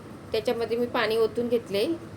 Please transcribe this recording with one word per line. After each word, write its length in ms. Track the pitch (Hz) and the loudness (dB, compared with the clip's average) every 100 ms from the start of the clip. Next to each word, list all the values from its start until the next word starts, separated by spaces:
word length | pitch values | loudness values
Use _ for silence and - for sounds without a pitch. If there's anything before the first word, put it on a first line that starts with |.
| - - - | -16 -14 -6
त्याच्यामध्ये 460 | 220 220 233 226 233 | -2 0 0 0 0
मी 80 | 240 | 0
पाणी 320 | 254 220 220 | 2 2 4
ओतून 300 | 220 214 240 | 2 2 2
घेतले 400 | 233 - 196 262 320 - | 0 2 0 2 0 -6